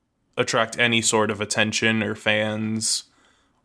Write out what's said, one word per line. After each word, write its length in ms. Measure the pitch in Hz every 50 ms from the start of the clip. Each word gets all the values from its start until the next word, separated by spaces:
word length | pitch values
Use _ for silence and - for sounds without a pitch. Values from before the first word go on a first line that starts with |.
| _ _ _ _ _ _ _
attract 420 | - 123 - - 123 113 110 - -
any 220 | 120 120 117 117 113
sort 280 | - - 110 107 104
of 100 | 110 98
attention 640 | 107 101 - - 107 107 107 - - 113 110 110 107
or 120 | 104 110
fans. 920 | 107 - 110 107 107 107 107 107 107 110 110 110 110 110 - - - - _ _ _ _ _ _ _ _ _ _ _ _